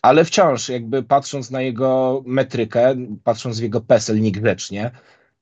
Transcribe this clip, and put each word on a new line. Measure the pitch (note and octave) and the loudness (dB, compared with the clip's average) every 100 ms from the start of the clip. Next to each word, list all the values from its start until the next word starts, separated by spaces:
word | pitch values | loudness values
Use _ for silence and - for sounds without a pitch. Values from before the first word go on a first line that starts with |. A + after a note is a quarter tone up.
Ale | - D3 | 6 6
wciąż, | E3 - F3 A#2+ - | 4 4 2 2 -4
jakby | B2 A2+ C3 | -8 -4 -4
patrząc | A#2 A#2 - C#3 B2 | 0 0 0 -10 -8
na | C3 | -6
jego | C3 A2+ C3 C3 C3 C3+ B2+ | -4 -2 0 2 0 -2 -2
metrykę, | C3 C3 B2+ A2+ A#2+ B2 C3+ B2 G#2+ | -2 -2 -2 -2 2 2 2 -6 -6
patrząc | - A2 B2+ A2+ | -4 -2 -4 -6
w | |
jego | A#2 A2+ | -4 -4
pesel | - A#2 - G#2+ | 2 2 2 0
niegrzecznie, | A2 F#2+ A2 F#2+ - G2 A2+ - _ _ _ _ | 0 0 -2 -2 -6 -8 -8 -10 _ _ _ _